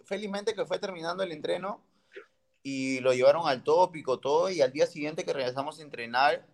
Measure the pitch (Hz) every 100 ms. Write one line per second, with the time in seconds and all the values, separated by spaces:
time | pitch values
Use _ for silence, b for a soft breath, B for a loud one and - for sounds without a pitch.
0 | - 196 214 202 208 208 147 147 202 180
1 | 165 180 190 156 - 170 185 233 _ _
2 | _ b b _ _ _ 139 135 131 131
3 | 127 127 131 151 165 127 123 160 180 165
4 | 131 123 135 151 185 180 131 135 165 160
5 | 147 165 180 143 127 127 143 156 151 123
6 | 117 123 143 170 -